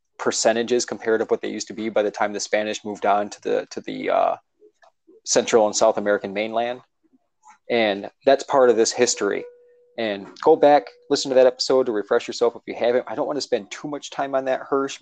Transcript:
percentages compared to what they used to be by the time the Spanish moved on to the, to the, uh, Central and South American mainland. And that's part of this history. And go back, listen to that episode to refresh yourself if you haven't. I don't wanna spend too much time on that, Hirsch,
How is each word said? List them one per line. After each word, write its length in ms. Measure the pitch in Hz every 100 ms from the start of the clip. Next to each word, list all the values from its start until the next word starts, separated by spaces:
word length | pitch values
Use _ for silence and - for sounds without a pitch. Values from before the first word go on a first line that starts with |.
| _ -
percentages 640 | - - 117 113 113 123 -
compared 360 | 107 113 110
to 40 | 110
what 160 | 113
they 80 | 107
used 200 | 107 104
to 40 |
be 160 | 101 110
by 140 | 104
the 80 | 104
time 220 | - 107
the 60 | 101
Spanish 460 | - 107 107 107 107
moved 220 | 101 107
on 240 | 104 104
to 100 | -
the, 260 | 110 107 -
to 100 | -
the, 300 | 104 104 -
uh, 240 | 50 50 - _ _ _ _ _ _ _ - -
Central 400 | - 110 120 107
and 100 | 101
South 220 | 110 110
American 360 | 104 101 101
mainland. 480 | 98 110 113 120 123 - _ _ _ _ _ _ - -
And 440 | 120 110 101 104 - -
that's 180 | 135
part 260 | - 143 127
of 60 | 110
this 160 | 113
history. 520 | - 123 - 101 95 - - _ _ _ -
And 320 | 113 101 95 -
go 160 | - 160
back, 320 | 147 147 - - -
listen 180 | 139 143
to 80 | 131
that 100 | 127
episode 420 | 127 - 131 123
to 40 |
refresh 340 | 107 98 120 -
yourself 300 | - 117 113
if 60 | -
you 80 |
haven't. 300 | 98 117 123 -
I 100 | 110
don't 120 | 135
wanna 140 | 147
spend 280 | - 117 98
too 200 | - 151
much 220 | 143 -
time 220 | - 139
on 120 | 135 135
that, 160 | 127
Hirsch, 360 | - 139 135 -